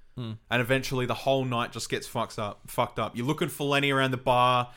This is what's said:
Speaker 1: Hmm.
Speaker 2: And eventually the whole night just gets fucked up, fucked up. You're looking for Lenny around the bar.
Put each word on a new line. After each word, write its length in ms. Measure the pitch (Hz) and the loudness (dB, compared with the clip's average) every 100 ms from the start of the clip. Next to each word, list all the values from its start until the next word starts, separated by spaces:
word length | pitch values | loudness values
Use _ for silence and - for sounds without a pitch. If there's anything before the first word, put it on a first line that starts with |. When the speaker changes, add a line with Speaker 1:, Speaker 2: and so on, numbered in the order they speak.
| - - | -18 -12
Speaker 1:
Hmm. 160 | 113 110 - | -10 -10 -2
Speaker 2:
And 120 | 120 | 0
eventually 440 | 120 131 - 131 120 | 2 2 0 -2 -2
the 80 | |
whole 300 | 113 135 135 127 | 0 2 2 2
night 260 | 120 120 | -2 -2
just 160 | 113 - | -6 -4
gets 160 | 120 - | -6 -4
fucked 300 | 120 110 - | -4 -4 -4
up, 220 | 104 - - | -6 -8 -6
fucked 320 | - 120 - | -2 -2 -2
up. 180 | 107 117 | -4 -2
You're 80 | 127 | -2
looking 240 | 156 139 | -2 -4
for 160 | - 143 | -2 0
Lenny 240 | 139 143 | 2 4
around 200 | 135 131 | 2 2
the 60 | 127 | 0
bar. 540 | 131 123 123 123 120 | 2 4 6 4 0